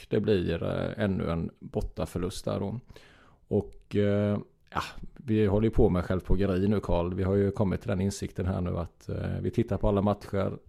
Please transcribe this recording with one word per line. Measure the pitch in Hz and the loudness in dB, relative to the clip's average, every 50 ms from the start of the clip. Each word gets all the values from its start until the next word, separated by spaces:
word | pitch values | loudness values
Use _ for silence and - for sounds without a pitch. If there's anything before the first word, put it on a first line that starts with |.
| - - | -8 -2
det | - 110 | -2 0
blir, | 104 107 107 92 87 87 85 85 - | 2 2 2 2 2 0 -2 -2 -2
eh, | 95 92 90 90 90 90 - 107 | -2 -2 -2 -4 -4 -4 -2 -2
ännu | 98 92 90 85 - | 0 0 0 -2 -2
en | 82 82 82 - - - | -2 -2 -4 -6 -8 -12
bortaförlust | - - - 107 - - - - 87 - - 87 87 87 - - - | -12 -8 -6 -6 -6 -6 -6 -6 -6 -4 -4 -4 -4 -4 -6 -6 -4
där | 107 101 98 | -4 -4 -4
då. | 101 98 107 127 - - - - - - - - - - - - _ | -4 -4 -6 -8 -12 -14 -20 -20 -20 -20 -20 -20 -20 -20 -20 -18 _
Och, | - 101 104 - - - - - - - | -2 0 0 0 -2 -8 -20 -10 -4 0
eh, | 101 104 101 101 101 104 104 104 - - - _ _ _ - - | 0 2 2 2 2 2 2 0 -2 -4 -8 _ _ _ -10 -8
ja, | - - - - - - - - - - | -8 -8 -8 -10 -12 -14 -14 -14 -10 -4
vi | - 110 107 107 | 0 2 4 4
håller | 98 95 104 110 | 4 4 4 4
ju | 117 | 4
på | - - 117 98 | 6 6 6 6
med | 90 90 85 | 6 2 0
självplågeri | - 92 90 - - 92 92 98 98 92 90 98 | 0 -2 -2 2 2 2 4 4 2 2 2 2
nu, | 101 107 98 | 2 2 2
Carl. | - - 87 87 85 90 92 | 0 0 0 0 0 0 -2
Vi | 95 95 | -2 0
har | 92 98 | 2 2
ju | 101 101 98 | 2 2 2
kommit | 98 - 110 95 87 87 | 2 0 0 0 0 -2
till | - - | -2 -4
den | 98 92 | -2 0
insikten | 95 98 98 - 101 - - - 95 | 0 -2 -2 -4 -8 -8 -6 -4 -2
här | 90 98 98 | -2 0 -2
nu | 90 90 92 | -2 -2 -4
att, | 90 82 82 _ - - - | -4 -6 -8 _ -14 -10 -8
eh, | 98 95 95 95 92 92 | -6 -6 -4 -4 -4 -4
vi | 95 - | -4 -2
tittar | - - 110 - 98 | 0 0 0 0 0
på | 95 - | 0 2
alla | 107 101 98 | 2 2 4
matcher, | 95 104 101 - - - - 98 95 101 98 - - | 2 2 0 -2 -4 -6 -2 -2 -2 -2 -4 -8 -14